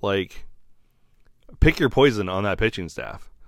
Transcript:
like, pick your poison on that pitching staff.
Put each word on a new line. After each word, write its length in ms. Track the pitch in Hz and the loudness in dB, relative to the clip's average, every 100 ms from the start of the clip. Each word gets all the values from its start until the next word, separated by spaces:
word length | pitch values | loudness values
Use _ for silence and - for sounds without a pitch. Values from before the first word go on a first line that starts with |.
like, 420 | 104 98 92 - - - - - _ _ _ _ _ _ - - | -2 -2 -2 -8 -12 -16 -20 -20 _ _ _ _ _ _ -20 2
pick 200 | 156 - | 2 4
your 80 | 139 | 0
poison 400 | 113 143 107 92 | 4 4 4 -2
on 160 | 95 | -2
that 140 | 101 87 | -2 0
pitching 300 | 110 - 85 | -2 -2 -8
staff. 420 | - 57 - - - | -10 -12 -12 -16 -20